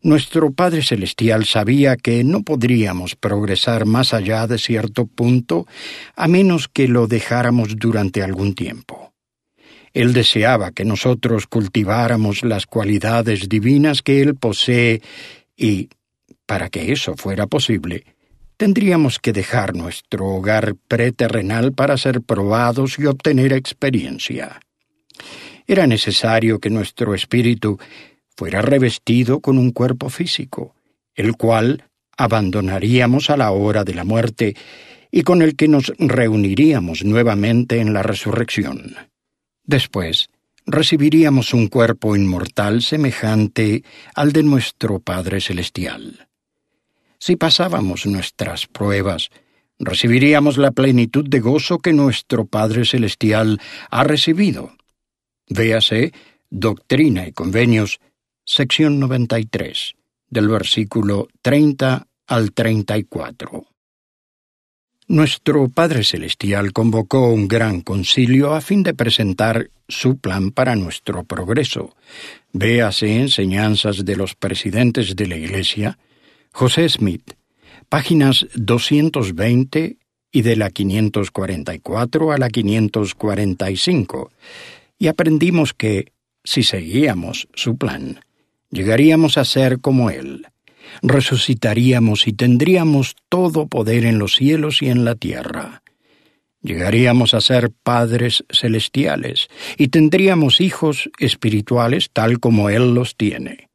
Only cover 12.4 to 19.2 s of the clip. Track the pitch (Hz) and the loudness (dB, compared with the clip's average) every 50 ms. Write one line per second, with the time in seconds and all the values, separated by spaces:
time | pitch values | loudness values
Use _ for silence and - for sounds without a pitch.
12.4 | - 120 110 98 90 _ - 117 104 101 107 101 - 107 113 117 113 117 110 98 | -4 -4 -4 -4 -6 _ -4 -4 -2 0 -2 -2 0 0 -2 0 0 0 -2 -4
13.4 | 92 98 104 107 101 120 139 143 143 156 147 135 - - 135 139 139 147 147 135 | -4 -2 -2 0 2 4 4 4 4 2 0 -2 0 2 4 4 4 2 2 0
14.4 | - 117 101 - - - 123 123 120 117 113 113 - - - - - - - - | -2 -4 -2 -2 0 0 2 2 2 2 0 0 -4 -12 -20 -20 -20 -20 -20 -20
15.4 | _ _ _ _ - 110 104 92 - - _ _ _ _ _ _ _ _ _ _ | _ _ _ _ 0 0 0 0 -4 -10 _ _ _ _ _ _ _ _ _ _
16.4 | _ _ 104 98 - 92 - 90 82 98 139 143 - - 80 - - 98 98 95 | _ _ -6 -6 -6 -8 -8 -8 -4 -4 -4 -4 -4 -8 -8 -8 -8 -6 -4 -4
17.4 | 104 98 - 151 123 - 113 92 73 85 87 85 - _ _ _ _ _ _ _ | -4 -2 -2 -2 0 0 -2 -2 -2 -6 -10 -10 -12 _ _ _ _ _ _ _
18.4 | - - _ _ 208 208 196 208 208 196 180 165 156 135 117 - | -20 -20 _ _ 2 2 2 2 2 2 2 4 2 0 0 -2